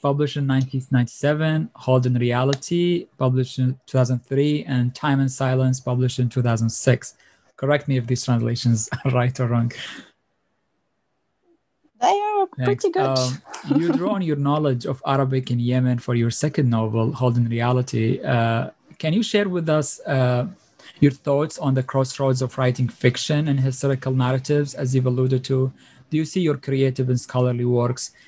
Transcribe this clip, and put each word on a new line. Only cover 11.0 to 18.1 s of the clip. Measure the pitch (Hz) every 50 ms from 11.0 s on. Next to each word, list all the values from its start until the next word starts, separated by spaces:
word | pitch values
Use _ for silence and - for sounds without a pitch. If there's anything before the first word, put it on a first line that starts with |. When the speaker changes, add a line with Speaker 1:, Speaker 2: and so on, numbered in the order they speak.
| _ _ _ _ _ _ _ _ _ 349 339 _ _ _ _ _ _ _ _ 214
Speaker 2:
They | 240 302
are | 392 403 415 427 415 403 381 381 -
Speaker 1:
Thanks. | - 127
Speaker 2:
pretty | 403 - 120 - 370
good. | 339 370 - 135 131 131
Speaker 1:
Um, | 127 127 131 - - - - - - - 139
you | - 170 170 160
draw | 160 180 202 208
on | 190 180
your | 160 147
knowledge | 143 139 143 147 151 151 143 131 120 -
of | - 131 - -
Arabic | - 135 135 135 131 135 131 131 -
in | 123 120
Yemen | 120 123 127 127 127 127 123 120
for | - - 120
your | 120 117 117
second | - - - 160 - 160 139 120
novel, | 117 113 113 110 110 113 110 117 -
Hold | - 127 123 117 123
in | 117 113
Reality. | 117 117 120 123 127 127 127 - - 113 113 113